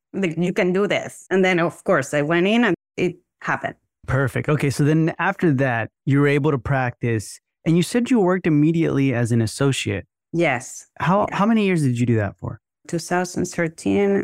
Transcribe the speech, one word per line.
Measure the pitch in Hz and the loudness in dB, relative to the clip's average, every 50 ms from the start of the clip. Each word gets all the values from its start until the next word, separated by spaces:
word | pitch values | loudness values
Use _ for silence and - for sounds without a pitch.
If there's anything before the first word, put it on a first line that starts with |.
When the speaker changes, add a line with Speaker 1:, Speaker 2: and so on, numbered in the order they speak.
| _ _ - | _ _ -6
Speaker 1:
Like, | - 196 170 151 160 | -4 -4 -2 -2 -2
you | 180 170 170 | -2 -2 -2
can | - 202 180 | 0 0 0
do | 180 190 208 | 0 0 0
this." | 190 160 123 - - - - - - | -2 -2 -4 -6 -8 -14 -16 -6 -2
And | 190 190 190 | 0 2 2
then, | 185 185 165 | 2 2 2
of | 165 160 - - - | 0 -2 -4 -4 -2
course, | - 185 147 131 - - | 0 0 0 0 -2 -2
I | 147 | -2
went | 147 147 170 170 175 | 0 0 0 0 2
in | 196 220 240 240 | 2 2 2 2
and | 208 170 - _ _ _ | 2 0 -2 _ _ _
it | - 185 175 156 - _ _ _ _ | -4 -4 -4 -4 -8 _ _ _ _
happened. | - - 143 - - - - _ _ _ _ _ - | -6 -6 -6 -4 -6 -8 -10 _ _ _ _ _ -6
Speaker 2:
Perfect. | - 127 131 139 123 - 123 120 - | -2 0 0 0 0 -2 -2 -2 -2
Okay. | 151 143 - 143 | 0 0 0 -2
So | 123 - 147 | 0 0 2
then | 143 156 160 156 165 - - | 2 2 2 2 0 -2 -2
after | 170 190 196 - 190 170 | -2 -4 -2 0 0 2
that, | 143 131 139 131 120 113 110 - _ _ - | 2 2 0 0 -2 -2 -4 -6 _ _ -2
you | - 135 143 | 0 2 4
were | 143 143 | 4 4
able | 139 147 139 156 | 2 2 2 0
to | 143 127 | 0 -2
practice, | - - 143 131 127 120 - _ - 120 113 107 - - - - _ _ _ _ - | -2 -2 -2 0 -2 -2 -4 _ -2 -2 -2 -2 -4 -8 -14 -20 _ _ _ _ -2
and | - 160 | 2 2
you | 175 | 2
said | 165 - - 240 240 - | 2 0 0 -2 0 2
you | 262 226 | 2 2
worked | 190 175 185 190 - | 2 2 2 0 2
immediately | 180 151 147 147 160 165 165 160 147 139 139 135 135 | 2 2 4 4 4 2 2 0 0 0 0 0 0
as | 117 117 120 107 | 0 0 0 2
an | 120 117 | 2 0
associate. | 110 104 - - 139 139 127 - - 110 101 95 - _ _ _ _ _ | 0 0 -2 0 0 0 0 0 -2 -4 -4 -6 -8 _ _ _ _ _
Speaker 1:
Yes. | - 165 170 151 131 120 - - - - - _ _ - | -2 0 0 0 0 -2 -6 -10 -18 -20 -20 _ _ -4
Speaker 2:
How, | - 151 185 208 208 - | -2 0 0 0 0 -2
Speaker 1:
Yeah. | - | -2
Speaker 2:
how | - 196 | 0 0
many | 226 226 220 208 | 2 2 2 2
years | 190 185 165 | 2 2 2
did | 147 131 120 117 | 0 0 2 2
you | 120 | 2
do | 117 117 | 4 4
that | 110 104 95 - _ | 2 0 -2 -6 _
for? | - - 110 - _ _ _ _ _ - | -10 -12 -12 -12 _ _ _ _ _ -8
Speaker 1:
two | - 165 | -8 -8
thousand | - - 180 180 180 180 - 180 180 | -6 -4 -2 -2 -2 -4 -4 -6 -6
thirteen, | 175 - - 170 165 165 - - 196 196 196 202 202 196 196 | -4 -4 -4 -4 -4 -4 -6 -4 -2 0 2 2 2 0 0